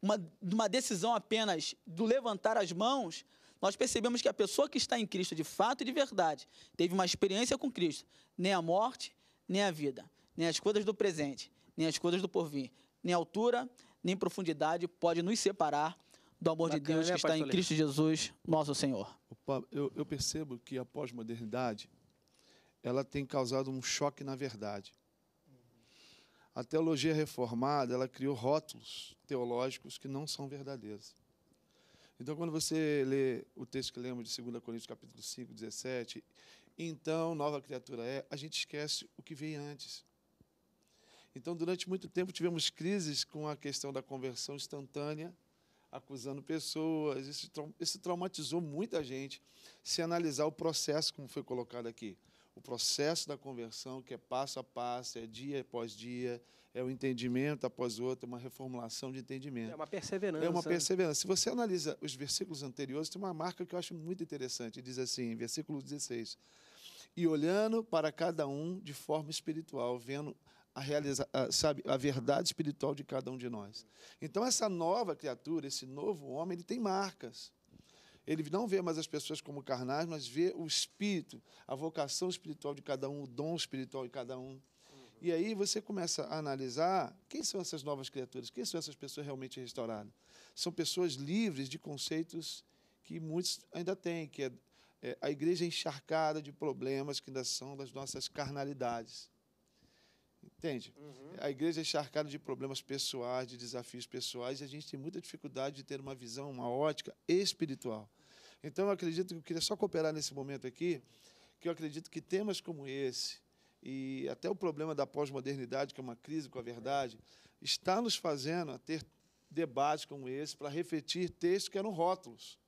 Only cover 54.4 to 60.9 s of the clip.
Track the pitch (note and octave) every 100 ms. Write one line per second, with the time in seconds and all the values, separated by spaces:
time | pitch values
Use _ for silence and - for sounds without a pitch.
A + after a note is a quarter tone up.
54.4 | C3+ - B2 - B2 B2 B2 B2 A2+ A2
55.4 | C#3 C#3+ B2+ A#2+ A#2 G#2 A2+ B2 B2 A#2+
56.4 | - - _ A#2+ B2+ C3 C#3 B2+ B2 B2
57.4 | C#3 D3 B2+ - B2 G#2+ B2 B2+ A#2+ A#2+
58.4 | B2+ - C3 B2 A2+ - C3+ C3 B2+ C3+
59.4 | C#3 B2+ A2+ D3+ D#3 G3 - G3 G3+ D#3+
60.4 | E3 F3 E3 F3 D#3